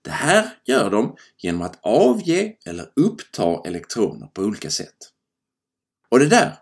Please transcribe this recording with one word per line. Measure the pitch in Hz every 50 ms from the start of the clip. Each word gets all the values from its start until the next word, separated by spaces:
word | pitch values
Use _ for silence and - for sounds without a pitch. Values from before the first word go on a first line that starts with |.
Det | _ -
här | - - - 151 185 214 127 - - _ _
gör | - 131 127 110 98
de | 98 104 123 151 - - - _ _
genom | _ - 90 87 87
att | 87 90 - _
avge | - 90 110 147 208 254 240 214 180 165 165 185 220 214 - _ _
eller | - 87 87 - - _
uppta | 139 160 - - - - _ - - 98 85 85 82 -
elektroner | 87 87 87 85 _ - 120 104 82 - 57 -
på | - _ 95
olika | 95 110 104 - - 78
sätt. | - - - - _ _ - - _ _ _ _ _ _ _ _ _ _ _ _ _ _ _ _ _ _ _ _
Och | 117 127
det | 143
där | 147 220 240 - - - _